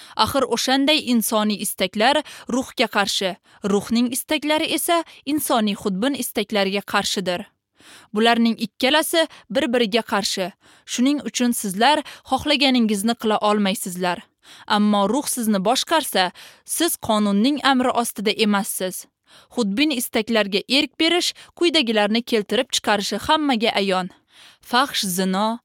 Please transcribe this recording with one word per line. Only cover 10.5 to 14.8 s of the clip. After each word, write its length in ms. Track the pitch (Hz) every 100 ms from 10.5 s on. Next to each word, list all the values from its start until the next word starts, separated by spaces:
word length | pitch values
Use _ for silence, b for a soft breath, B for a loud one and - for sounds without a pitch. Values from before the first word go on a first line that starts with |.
| - b b b
Shuning 320 | - 262 285
uchun 280 | 226 - 240
sizlar 500 | 233 208 185 247 302 - B
xohlaganingizni 880 | - 262 302 285 269 254 214 202 226
qila 240 | 233 220 208
olmaysizlar. 800 | 208 214 202 196 190 180 180 180 - _ B B B
Ammo 420 | 214